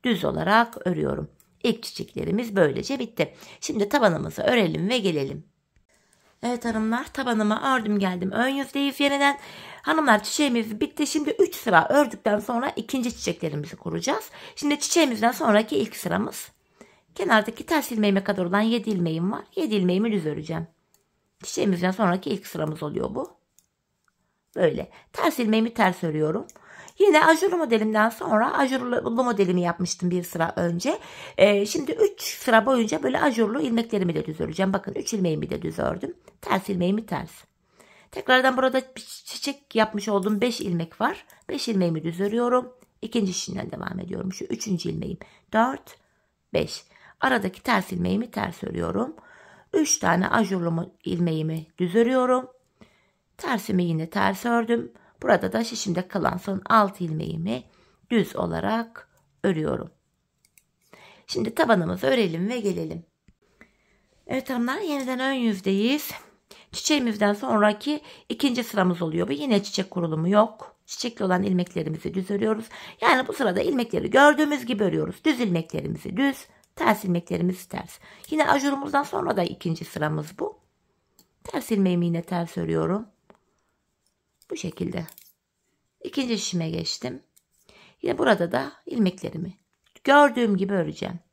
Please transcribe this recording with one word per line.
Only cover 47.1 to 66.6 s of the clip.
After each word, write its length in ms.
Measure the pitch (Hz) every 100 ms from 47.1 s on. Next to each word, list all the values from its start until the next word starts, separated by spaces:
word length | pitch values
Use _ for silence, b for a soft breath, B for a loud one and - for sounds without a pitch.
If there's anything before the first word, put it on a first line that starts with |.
| b
Aradaki 420 | 269 247 190 -
ters 300 | - 214 190
ilmeğimi 380 | 180 175 196 240
ters 340 | - - 165
örüyorum. 520 | - - 85 185 254 320 B B B B B
Üç 260 | - 302 -
tane 300 | 185 170 185
ajurlu 400 | - 190 190 170
mo-, 220 | 165 - _
ilmeğimi 640 | - 175 170 160 156 160 156 _
düz 160 | 180
örüyorum. 560 | 196 233 262 254 254 254 _ _ b b b b b _ -
Tersimi 480 | - 233 - 190
yine 260 | 175 160 165
ters 360 | 208 196 190 240
ördüm. 460 | 233 233 233 - b b b
Burada 300 | - 180 185
da 120 | 214
şişimde 440 | 226 226 202 175 185
kalan 280 | 196 160 180
son 260 | - 190 -
altı 360 | 226 202 196
ilmeğimi 600 | 170 156 - 165 175 247 - b b b _
düz 260 | 233 - -
olarak 720 | 175 165 190 220 233 - - _ _ _
örüyorum. 480 | 196 160 156 - - _ _ _ _ _ _ _ _ _ B B B B B
Şimdi 280 | - 220
tabanımızı 520 | - 311 202 165 185 262
örelim 420 | 262 196 165 196
ve 120 | 247
gelelim. 440 | 202 175 160 165 - _ _ _ b b b b b b b b -
Evet 240 | 262 262
hanımlar, 300 | 254 240 302
yeniden 400 | 392 285 254 254
ön 120 | 262
yüzdeyiz. 800 | 269 233 190 190 196 226 294 - - - _ _ B